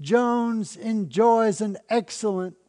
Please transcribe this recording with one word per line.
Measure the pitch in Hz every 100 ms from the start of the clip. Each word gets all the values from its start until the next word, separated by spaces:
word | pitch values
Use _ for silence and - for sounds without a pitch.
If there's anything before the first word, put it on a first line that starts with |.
Jones | 143 240 240 240 233 226 190 -
enjoys | 226 220 170 151 233 226 220 185
an | 214 190 -
excellent | 233 - - 214 190 185 -